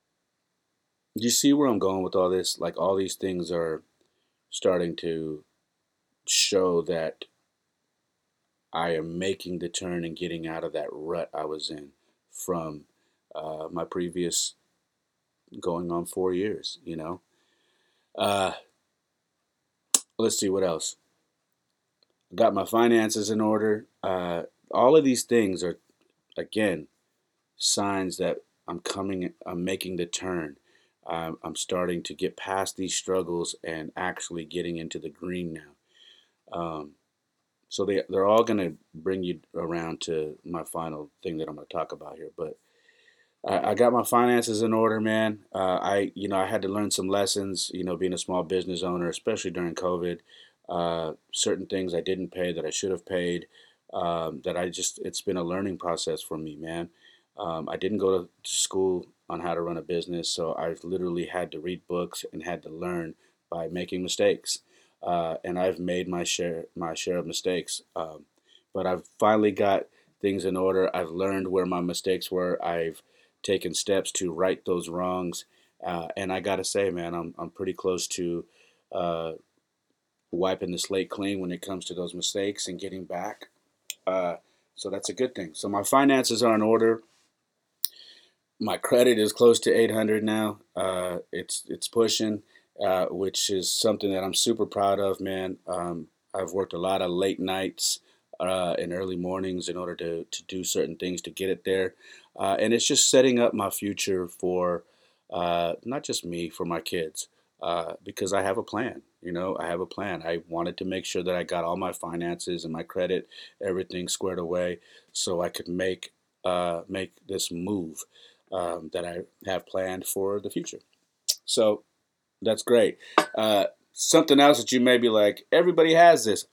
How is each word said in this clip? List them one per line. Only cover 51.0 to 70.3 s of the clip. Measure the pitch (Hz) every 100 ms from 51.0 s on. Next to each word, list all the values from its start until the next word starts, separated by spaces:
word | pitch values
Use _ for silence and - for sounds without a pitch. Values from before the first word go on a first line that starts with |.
| 80 - _
certain | - - 92 92
things | 98 92
I | 85
didn't | 82 92 85
pay | 92 90
that | 82 78
I |
should | - 98
have | 92 -
paid, | 92 87 87 - _ _ _ _
um, | 98 87 85 80 78
that | 90 85
I | 90
just, | 87 90 -
it's | 90 -
been | - 90
a |
learning | 85 92 101 87
process | 90 82 - 78
for | - 80
me, | 78 73
man. | 80 85 85 _ _ _ _ -
Um, | 92 82 -
I | 82
didn't | 95 104
go | 95 95
to, | 87 _
to | -
school | - - 98 95 90 - _ -
on | 85
how | 87
to | 85
run | 85 82
a |
business, | 80 87 85 85 80
so | - 82 -
I've | 82 80
literally | 85 92 90 87 78
had | 87 87
to | 80
read | 82 87 -
books | 87 87 - -
and | 82
had | 82 85
to | 78
learn | 80 87 87 82 - _ _ _
by | 85 82
making | 90 87 92
mistakes. | 90 - 101 82 - - _ _ _ _
Uh, | 95 87 82 80
and | 92 90
I've | 92 85
made | 90 90 90
my | 87
share, | 85 - 87 82 - -
my | 85 82
share | - 90
of | 82
mistakes. | 80 - 90 - - - 85
Um, | 82 78 76 _ _ _ _
but | 98 90
I've | 92 - -
finally | 107 110 107
got | 98 101 95 - _ _ _
things | 101